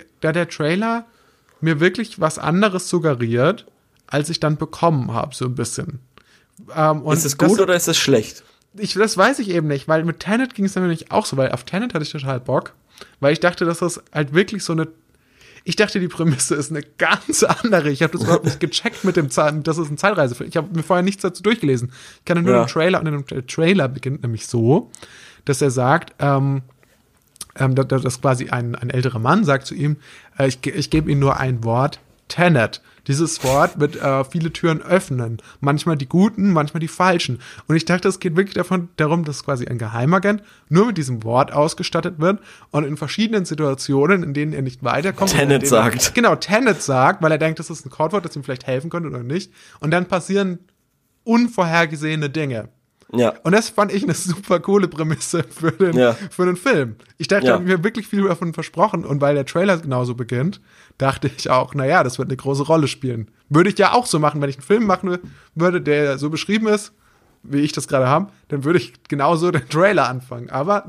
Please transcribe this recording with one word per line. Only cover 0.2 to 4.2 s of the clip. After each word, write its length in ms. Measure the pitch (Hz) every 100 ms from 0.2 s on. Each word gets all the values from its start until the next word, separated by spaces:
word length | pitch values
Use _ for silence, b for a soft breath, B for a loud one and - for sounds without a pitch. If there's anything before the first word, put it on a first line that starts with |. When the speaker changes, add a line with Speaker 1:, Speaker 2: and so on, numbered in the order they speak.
Speaker 1:
da 100 | 160
der 160 | 165 170
Trailer 580 | - 151 180 226 233 226 b b b b _
mir 200 | 160 151
wirklich 380 | 180 185 220 -
was 180 | 156 -
anderes 480 | 151 170 214 180 -
suggeriert, 760 | 175 156 127 117 117 143 220 - _ _ _ _
als 220 | 143